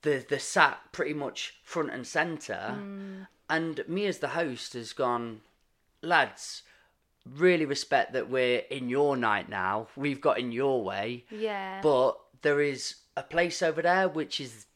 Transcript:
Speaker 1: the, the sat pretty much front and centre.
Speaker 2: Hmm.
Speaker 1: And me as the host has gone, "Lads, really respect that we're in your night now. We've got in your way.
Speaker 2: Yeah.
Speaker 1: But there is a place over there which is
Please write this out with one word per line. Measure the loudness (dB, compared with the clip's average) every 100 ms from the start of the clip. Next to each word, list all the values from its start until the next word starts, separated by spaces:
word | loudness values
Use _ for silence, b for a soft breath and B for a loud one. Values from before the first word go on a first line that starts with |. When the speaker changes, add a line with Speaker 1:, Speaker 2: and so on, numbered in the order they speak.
Speaker 1:
the, | 0 -2 -2
the | -4
sat | -2 4 4 4 -12
pretty | -6 -4
much | -4 -6 -6 -10 -12
front | -8 -4 -4
and | -4 -4
centre. | -2 0 -4 -8 -8 -6 -8
Speaker 2:
Hmm. | -8 -12 -12 -14 -16 _ _
Speaker 1:
And | -2 -2 -4 -4
me | -2 -2
as | -2
the | -4
host | -2 -2 -4 -8
has | -10 -12
gone, | -2 0 0 -4 -10 _ _ _ _ _ _
"Lads, | 2 4 4 -2 -14 -14 b b b b _ _ -18
really | 2 4 6 2
respect | -2 2 2 2
that | -2 0
we're | 2 4 2 0
in | -6 -2
your | 2 2 4
night | 2 2 0
now. | -2 0 0 -4 -4
We've | -4 2
got | 2 2
in | 0
your | 0 2 2
way. | 0 -2 -4 -6 -10
Speaker 2:
Yeah. | -6 -4 -4 -6 0
Speaker 1:
But | 4 6 4 2 -10 _
there | 2 4
is | 2 0 -8 -12 _ -10
a |
place | -4 0 0 2
over | 0 2
there | 4 4 4
which | 0 -4 -4
is | -8 -12 -20